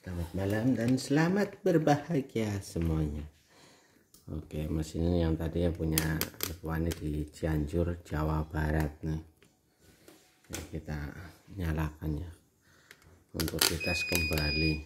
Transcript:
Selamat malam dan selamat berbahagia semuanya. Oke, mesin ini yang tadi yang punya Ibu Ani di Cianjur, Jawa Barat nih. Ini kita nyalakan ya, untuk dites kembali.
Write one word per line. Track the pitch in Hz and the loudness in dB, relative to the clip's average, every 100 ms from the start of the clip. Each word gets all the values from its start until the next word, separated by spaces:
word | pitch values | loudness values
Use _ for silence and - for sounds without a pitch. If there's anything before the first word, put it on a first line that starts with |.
Selamat | - 87 82 | -6 -6 -4
malam | 90 98 104 123 | -2 0 2 2
dan | 113 120 131 | 2 2 2
selamat | - 143 165 196 202 - | 2 2 4 2 0 0
berbahagia | 190 165 156 143 - 160 - 113 107 101 | 4 4 6 2 2 -2 0 -2 0 -2
semuanya. | - 85 82 78 78 73 76 _ _ - - - _ _ _ - - | -4 0 2 2 0 -2 -8 _ _ -20 -20 -20 _ _ _ -20 -10
Oke, | 78 - 78 76 | -8 -6 -6 -2
mesin | 80 78 80 85 | -2 -2 0 2
ini | 87 | 4
yang | 82 78 | 4 2
tadi | 80 85 | 0 0
yang | 87 82 | 0 0
punya | 80 78 78 80 - - - | 0 2 2 -2 -4 -4 -8
Ibu | 82 80 | -6 -4
Ani | 78 82 | -2 -2
di | - 76 76 73 | -2 -4 -4 -4
Cianjur, | - 82 78 76 85 85 87 | -4 0 0 0 2 0 -2
Jawa | - 151 78 78 78 | -4 -2 0 0 -2
Barat | 78 76 78 76 - 80 | -2 2 2 0 -4 -4
nih. | 78 - _ - _ _ _ - - - - _ _ _ | -4 -6 _ -20 _ _ _ -20 -20 -20 -20 _ _ _
Ini | 80 78 | -10 -8
kita | 80 78 76 73 - 92 - - | -10 -6 -6 -6 -10 -16 -18 -14
nyalakan | 92 85 78 78 - 80 76 | -4 -2 0 -2 -4 -4 -4
ya, | 85 - _ _ _ - _ - - - _ 82 | -6 -14 _ _ _ -20 _ -20 -20 -20 _ -2
untuk | 80 80 | -2 2
dites | - 82 - 87 - | 2 2 0 0 2
kembali. | 87 80 80 76 76 80 76 | 2 2 2 0 2 2 0